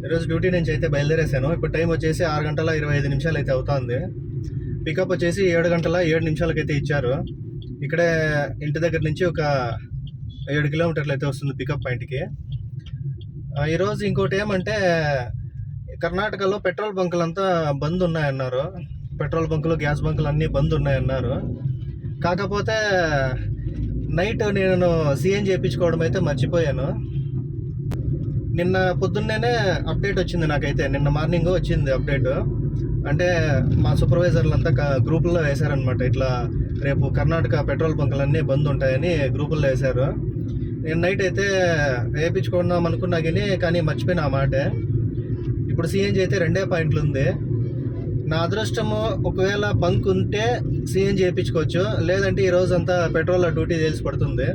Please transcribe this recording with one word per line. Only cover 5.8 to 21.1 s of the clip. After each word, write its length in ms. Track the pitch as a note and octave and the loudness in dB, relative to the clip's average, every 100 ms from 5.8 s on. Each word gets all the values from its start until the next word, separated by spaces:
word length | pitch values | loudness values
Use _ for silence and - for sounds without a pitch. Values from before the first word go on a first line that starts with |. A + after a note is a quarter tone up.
| E3 E3+ | 2 2
ఏడు 280 | F3 D#3+ | 2 2
నిమిషాలకైతే 520 | D#3+ D#3 E3+ D3+ C3 D3 | 2 0 0 0 0 0
ఇచ్చారు. 360 | C#3 C#3+ B2 C#3 - - - - - - | 0 0 0 -2 -4 -8 -10 -10 -10 -8
ఇక్కడే 260 | C#3+ D#3+ E3+ E3 D#3 D3 C#3 - | -4 2 2 2 2 0 -2 -4
ఇంటి 160 | D3 D3+ | -4 0
దగ్గర 220 | E3 D#3+ | 0 0
నుంచి 220 | D#3 D#3 | 0 0
ఒక 160 | F3+ D#3+ D3+ C#3 A#2+ A2 - - - - - - - | 0 0 0 0 0 -4 -8 -10 -10 -10 -12 -10 -4
ఏడు 180 | C#3+ D3 | -2 0
కిలోమీటర్లు 440 | D#3 E3+ D#3 D3 | 0 0 0 -2
అయితే 140 | C3+ C#3+ | -2 -2
వస్తుంది 280 | C3 C#3+ | -4 -6
పికప్ 300 | C3 C3+ C#3+ | -4 -4 -4
పాయింట్కి. 380 | C3 A#2+ - C3 F#3 - - - - - - - C#3 C3 - - - - | -4 -6 -6 -6 -6 -10 -10 -10 -8 -12 -10 -10 -8 -8 -10 -12 -8 -4
ఆ, 80 | D3+ | -2
ఈరోజు 380 | E3 G3 G#3 | 0 -2 -2
ఇంకోటి 320 | G3+ F#3+ F#3+ F#3+ | -2 0 0 0
ఏమంటే, 400 | G#3+ G3 F3+ G#3+ F#3+ E3 D3+ C#3 A2+ - - - - - - - | 0 -2 -2 0 2 2 0 -2 -2 -8 -8 -10 -10 -10 -12 -6
కర్ణాటకలో 560 | E3 F3 G#3+ G3+ G3 G3+ | -4 -2 -4 -2 -2 -2
పెట్రోల్ 340 | F#3+ F3 G#3+ | -6 -8 -6
బంకులంతా 800 | F#3+ F3+ F3 E3 E3 F#3+ F3 D#3 C#3 | -4 -2 -2 -2 -2 0 0 0 -2
బంద్ 260 | D3+ F3 | -2 0
ఉన్నాయన్నారు. 600 | F3+ D#3+ D3 C3+ B2+ B2 D#3 - - - - - | 0 0 -2 -2 -4 -4 -4 -8 -12 -12 -10 -6
పెట్రోల్ 260 | D3 E3 D#3+ | -4 -2 0
బంకులు, 280 | D#3+ D#3 | 0 0
గ్యాస్ 280 | D#3+ D3 C#3+ | 0 0 0
బంకులు 260 | D#3 D#3 D3+ | 0 0 0
అన్నీ 180 | D3+ D#3 | 0 0
బంద్ 280 | C#3 D3+ | 2 2
ఉన్నాయన్నారు. 600 | D#3 C#3+ C3+ B2+ | 2 2 2 2